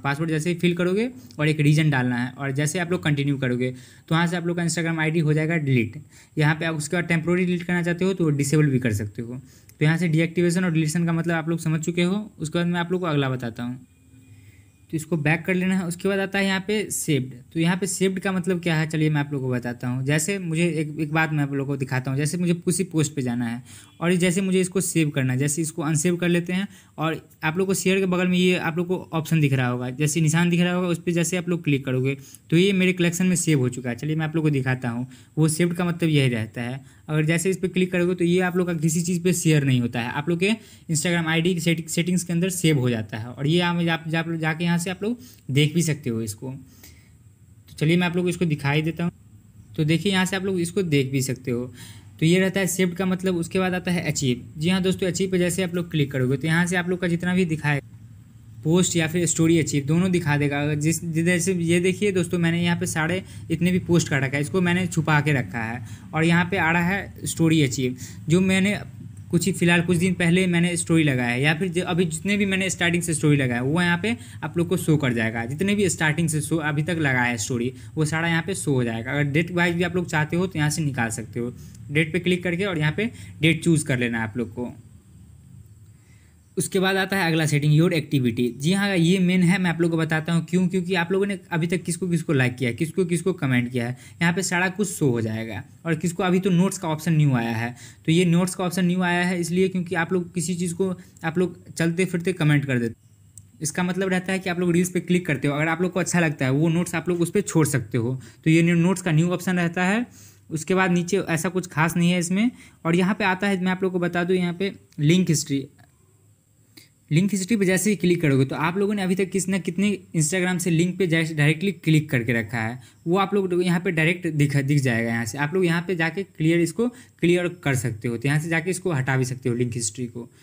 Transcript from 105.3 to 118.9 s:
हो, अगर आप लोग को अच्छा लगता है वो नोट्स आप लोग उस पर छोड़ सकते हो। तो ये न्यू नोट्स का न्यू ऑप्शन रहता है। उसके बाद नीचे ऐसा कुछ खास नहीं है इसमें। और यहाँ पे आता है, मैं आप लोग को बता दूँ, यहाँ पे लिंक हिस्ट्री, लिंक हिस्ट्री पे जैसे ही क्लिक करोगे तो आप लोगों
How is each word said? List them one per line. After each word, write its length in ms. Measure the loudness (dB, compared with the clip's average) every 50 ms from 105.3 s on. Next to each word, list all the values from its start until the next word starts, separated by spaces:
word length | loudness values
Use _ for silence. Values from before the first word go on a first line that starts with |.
| -2 0 0 -2
हो, 60 | 0
अगर 140 | 0 0 0
आप 140 | 0 0
लोग 100 | 0 0
को 80 | 0 -2
अच्छा 200 | 0 2 4 4
लगता 240 | 4 4 2 0 0
है 80 | 0
वो 160 | 2 2 2 2
नोट्स 240 | 2 2 0 -2 -2
आप 140 | -4 -2 -2
लोग 120 | 0 0
उस 100 | 0 0
पर 100 | 0 -2
छोड़ 240 | 0 2 2 2 4 4
सकते 300 | 2 -2 -2 -2 -2 -2
हो। 200 | -2 -2 -4 -6 -8 -14 -10 -2 2
तो 60 | 4
ये 120 | 6 6
न्यू 140 | 6 4 4
नोट्स 260 | 4 4 2 2 0
का 100 | 0 2
न्यू 180 | 2 4 4 2
ऑप्शन 280 | 0 -2 -2 0 0 0
रहता 260 | 0 0 0 0 0
है। 220 | 2 2 0 -2 -4 -10 -20 -20 -20 -20 _ _ -8
उसके 240 | -8 -6 -2 0 2
बाद 160 | 2 4 4
नीचे 320 | 2 2 0 0 0 -2 0 0
ऐसा 180 | -2 -2 -2 -2
कुछ 160 | -4 -4 -6 -4
खास 280 | 0 0 0 2 2
नहीं 140 | 2 2 2
है 80 | 2 2
इसमें। 320 | 0 0 0 0 0 0 -2 -4 -18 -20 -14 _ -2
और 120 | 0 2
यहाँ 180 | 2 2 2 0
पे 100 | 0 0
आता 200 | 0 0 0 0
है, 160 | 0 0 0
मैं 100 | 0 0
आप 100 | 0 0
लोग 100 | -2 -2
को 60 | -2 0
बता 240 | -2 0 0 0 0
दूँ, 120 | 0 0
यहाँ 160 | 0 0 -2 -2
पे 200 | -2 -4 -6 -6 -8 -18 _ -6 0
लिंक 280 | 2 4 4 4 4 2
हिस्ट्री, 380 | 0 0 0 -2 -4 -6 -6 -8 _ _ -20 -20 _ _ _ _ _ _ _ _ _ _ _ _ _ _ _ _ -20 -20 -20 _ _ _ _ 0
लिंक 200 | 2 2 2 2
हिस्ट्री 240 | 0 -2 -2 0 0
पे 80 | 2 2
जैसे 260 | 2 2 2 2 2
ही 60 | 2
क्लिक 240 | 2 2 2 2 4
करोगे 240 | 4 4 4 4 2
तो 120 | 2 0 -2
आप 180 | -2 0 0 0
लोगों 160 | 0 0